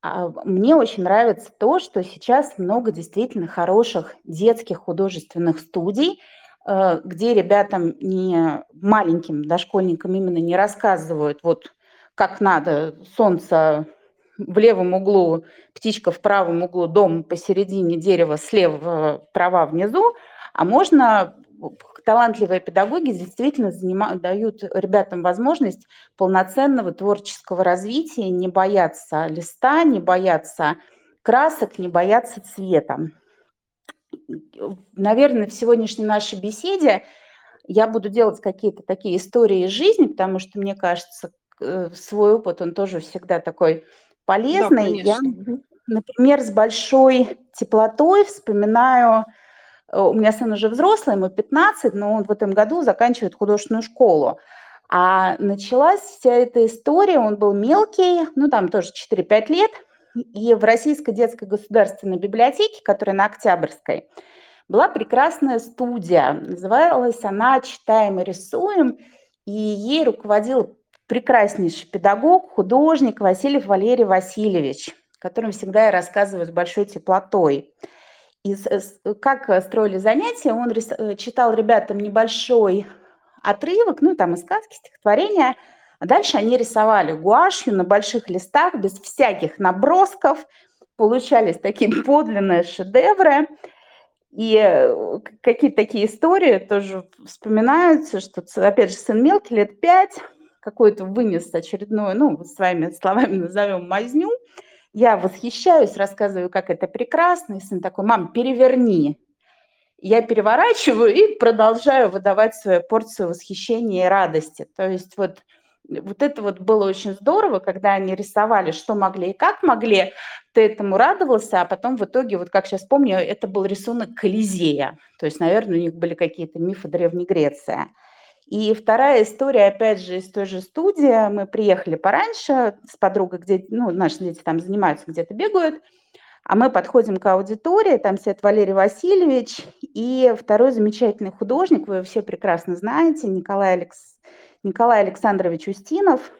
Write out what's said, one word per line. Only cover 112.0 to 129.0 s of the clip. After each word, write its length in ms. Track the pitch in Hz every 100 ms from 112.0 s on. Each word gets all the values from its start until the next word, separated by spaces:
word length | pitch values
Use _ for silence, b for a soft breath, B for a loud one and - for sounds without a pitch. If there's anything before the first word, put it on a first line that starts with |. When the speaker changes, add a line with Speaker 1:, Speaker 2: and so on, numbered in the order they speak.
| 214
Speaker 1:
выдавать 440 | 190 196 196 220 -
свою 260 | 202 180
порцию 480 | 175 220 220 - 180
восхищения 760 | 175 - 190 - 226 233 185 180
и 20 |
радости. 560 | 196 175 156 156 - - -
То 120 | 190
есть 260 | 185 185 -
вот, 200 | 185 185 _ _ _ _ _
вот 340 | - 196 202
это 200 | 285 285
вот 180 | 208 185
было 280 | 185 220 196
очень 240 | 190 208
здорово, 460 | 190 208 381 415 202
когда 340 | - 190 202
они 200 | 196 190 190
рисовали, 560 | 202 208 220 214 165
что 220 | 165 - 208
могли 340 | 190 190 180
и 40 |
как 280 | - 339 440
могли, 480 | 349 226 226 190 190 B B B _
ты 80 | -
этому 360 | 214 214 202 190
радовался, 640 | 269 392 320 220 214 190
а 40 | 175
потом 300 | 185 247 254
в 80 |
итоге, 340 | 202 254 247 196
вот 120 | 175
как 160 | 196 -
щас 180 | 190
помню, 320 | 196 285 262 190
это 300 | 170 - 196
был 160 | 196 190
рисунок 480 | 196 - 240 214 -
Колизея. 800 | 202 214 208 185 165 143 135 - b _
То 80 | 151
есть, 140 | 156
наверное, 380 | 170 208 220 170
у 40 |
них 120 | 170
были 200 | 170 170
какие-то 440 | 170 170 170 160 165
мифы 280 | 175 190 165
Древней 380 | 170 170 175 180
Греции. 600 | 175 151 190 - - - b b b b b _
И 240 | 208 214
вторая 480 | 220 220 226